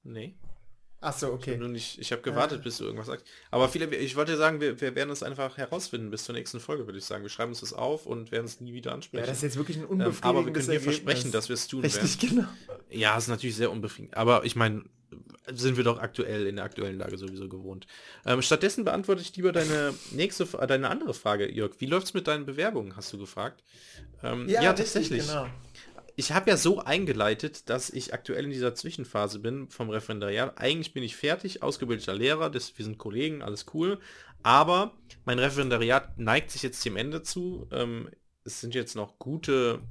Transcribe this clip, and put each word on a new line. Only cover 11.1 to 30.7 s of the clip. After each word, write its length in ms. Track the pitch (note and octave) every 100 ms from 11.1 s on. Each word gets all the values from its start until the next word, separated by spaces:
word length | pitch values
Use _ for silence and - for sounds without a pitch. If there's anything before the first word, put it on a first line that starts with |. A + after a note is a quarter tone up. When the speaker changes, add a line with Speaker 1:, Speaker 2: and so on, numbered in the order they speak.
| B2+ B2
Speaker 2:
Ergebnis. 20 |
Speaker 1:
dass 160 | A2 -
wir 60 |
es 140 | A#2+ -
tun 140 | C3
Speaker 2:
Richtig, 340 | C3 G3+ G#3 -
Speaker 1:
werden. 0 |
Speaker 2:
genau. 300 | B3 A#3+ F#3+ - - - -
Speaker 1:
Ja, 260 | - G#2+ A2
ist 120 | A2+
natürlich 280 | A2+ B2+ G#2+
sehr 140 | A2+
unbefriedigend. 460 | G#2+ G#2 - F#2+ -
Aber 280 | A2+ A#2+
ich 120 | A#2+ A#2+
meine, 280 | A2+ G#2+ F#2+ _ _ - - - -
sind 300 | B2 B2+ B2+
wir 80 |
doch 140 | A#2 A#2
aktuell 480 | A2+ - A#2 G#2+ G2+
in 100 | G2+
der 80 |
aktuellen 340 | G2 - G2+ F#2+
Lage 180 | G2 G2
sowieso 320 | F#2+ F#2+ F#2+
gewohnt. 380 | F#2 F#2+ F#2+ - - - - -
Ähm, 160 | B2
stattdessen 420 | B2+ D#3 G3 G3
beantworte 380 | G#3+ - G3 F#3+
ich 120 | F3 -
lieber 160 | F3+
deine 420 | E3+ D#3 D3+ D3 - -
nächste 340 | B2+ F#3+ -
F-, 120 | F3 - B2
deine 240 | C3+ C3+
andere 240 | - D#4+
Frage, 360 | - G#2+ G#2 G2+
Jörg. 220 | A2 G#2 -
Wie 80 | B2+
läuft's 280 | F3 F#3
mit 120 | F#3 F3
deinen 180 | D3+
Bewerbungen, 520 | C#3 C3+ F#3+ F#3+ G2+ F#2+
hast 160 | -
du 60 | G2
gefragt? 440 | G2 - A2+ - _ - - - - -
Ähm, 260 | B2 A#2+ B2
Speaker 2:
Ja, 140 | A3
Speaker 1:
ja, 100 | F#3
Speaker 2:
richtig, 60 | F#3+
Speaker 1:
tatsächlich. 480 | A3 F#3+ D#3+ A#2+ D3
Speaker 2:
genau. 200 | D3+ B2+ - - - - - - -
Speaker 1:
Ich 160 | -
hab 160 | E3 F#3+
ja 80 | F#3+
so 240 | E3 G3
eingeleitet, 880 | - D#3+ F#3 A2 G#2 A2 D3+ - -
dass 200 | B2 -
ich 220 | - -
aktuell 320 | B2+ - -
in 60 | C#3+
dieser 240 | C3+ B2
Zwischenphase 640 | A#2+ D#3 - B2+ G#2+ G#2 G#2
bin 300 | A2 C3+ C3
vom 180 | - A2+
Referendariat. 680 | G#2+ - A2 G2+ G#2 C3 -
Eigentlich 340 | B2